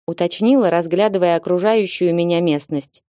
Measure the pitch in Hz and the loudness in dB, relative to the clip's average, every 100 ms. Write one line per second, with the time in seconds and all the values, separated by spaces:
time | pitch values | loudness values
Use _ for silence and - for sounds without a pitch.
0 | - 170 175 - 220 277 185 170 165 175 | -10 -4 -4 0 2 2 2 0 0 0
1 | 214 196 175 165 175 180 208 226 190 - | 0 2 0 0 0 0 2 0 0 -2
2 | 175 170 170 170 175 147 - 147 - - | 0 0 0 0 0 -2 -4 -8 -8 -18
3 | _ _ | _ _